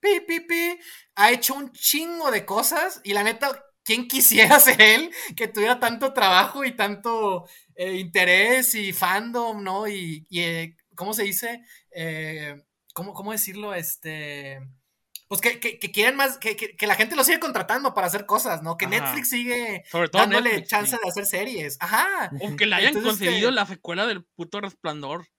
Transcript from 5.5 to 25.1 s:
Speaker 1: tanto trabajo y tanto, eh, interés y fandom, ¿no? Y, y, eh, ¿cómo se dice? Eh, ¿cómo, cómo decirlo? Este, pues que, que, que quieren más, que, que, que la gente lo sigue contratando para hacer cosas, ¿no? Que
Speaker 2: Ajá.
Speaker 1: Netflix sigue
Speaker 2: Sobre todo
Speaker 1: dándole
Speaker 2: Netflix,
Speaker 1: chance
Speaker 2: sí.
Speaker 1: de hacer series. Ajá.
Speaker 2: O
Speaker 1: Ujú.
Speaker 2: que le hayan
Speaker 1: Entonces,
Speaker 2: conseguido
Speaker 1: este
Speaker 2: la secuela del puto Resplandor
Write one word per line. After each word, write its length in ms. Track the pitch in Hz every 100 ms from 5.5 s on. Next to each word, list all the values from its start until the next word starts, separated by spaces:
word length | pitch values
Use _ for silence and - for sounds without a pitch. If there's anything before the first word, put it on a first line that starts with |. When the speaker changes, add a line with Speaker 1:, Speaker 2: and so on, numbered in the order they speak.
| - 214 247
Speaker 1:
tanto 320 | 247 233 262
trabajo 520 | 262 202 185 190 277
y 80 | 269 -
tanto, 720 | 208 202 233 226 214 180 170 - _
eh, 200 | - 180 185
interés 800 | 185 190 180 180 214 254 247
y 180 | 226 196
fandom, 680 | 180 180 190 233 240 233 214
¿no? 260 | 196 190 214
Y, 380 | 202 170 156 160
y, 100 | 175
eh, 360 | 170 165 165 165 _
¿cómo 180 | - 190
se 100 | 220
dice? 400 | 202 196 233 240 _ - _
Eh, 720 | 175 165 156 156 156 151 143 _ _ _
¿cómo, 180 | - 190
cómo 180 | 170 196
decirlo? 420 | 214 208 190 208
Este, 840 | 185 165 - 160 156 147 143 139 135 135 - _ _ _ - _
pues 120 | 202
que, 200 | 233 240
que, 180 | 233 -
que 140 | 202
quieren 240 | - 226 277
más, 220 | 277 262
que, 180 | 220 208
que, 180 | 220 -
que 100 | 208
la 80 | 202
gente 180 | 220
lo 80 | 320
sigue 160 | 262 330
contratando 560 | 330 226 185 233 277
para 140 | - -
hacer 180 | 156 202
cosas, 380 | - 247 165
¿no? 120 | 160 165
Que 100 | -
Speaker 2:
Ajá. 100 | 208
Speaker 1:
Netflix 340 | - 131 -
sigue 540 | 240 240 247 233 190 -
Speaker 2:
Sobre 200 | 170 170
todo 140 | 190
Speaker 1:
dándole 280 | 208 202 240
Speaker 2:
Netflix, 180 | 208 165
Speaker 1:
chance 200 | 214 208 240
Speaker 2:
sí. 20 |
Speaker 1:
de 80 | 196
hacer 160 | - 202
series. 500 | 180 214 226 151 135
Ajá. 520 | 175 220 359 392 208 143
Speaker 2:
O 60 | 202
Speaker 1:
Ujú. 80 | 147
Speaker 2:
que 100 | 208
le 80 |
hayan 140 | 185 214
Speaker 1:
Entonces, 220 | 294 226
Speaker 2:
conseguido 360 | 214 190 185 220
Speaker 1:
este 20 |
Speaker 2:
la 140 | 254 202
secuela 400 | 185 - 175 220
del 180 | 202
puto 360 | 175 _ 165 202
Resplandor 680 | 202 - 165 151 139